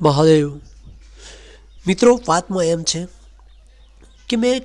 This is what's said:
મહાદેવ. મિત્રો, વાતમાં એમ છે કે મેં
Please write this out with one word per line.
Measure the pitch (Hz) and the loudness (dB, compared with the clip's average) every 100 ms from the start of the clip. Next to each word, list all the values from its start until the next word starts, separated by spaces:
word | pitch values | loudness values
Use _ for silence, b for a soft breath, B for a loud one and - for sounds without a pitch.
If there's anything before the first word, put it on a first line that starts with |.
મહાદેવ. | 151 143 160 156 143 147 - - - - - B B B B B B - 180 | 0 2 4 4 0 -8 -20 -20 -20 -20 -20 B B B B B B -10 -6
મિત્રો, | 185 240 240 160 | 2 2 2 0
વાતમાં | 170 180 185 | -4 -2 -4
એમ | 165 170 | -2 -2
છે | 165 160 180 - - - - - - - - _ - _ - | -4 -8 -10 -16 -20 -20 -20 -20 -20 -20 -20 _ -20 _ -8
કે | 226 | -4
મેં | 247 254 | -2 -2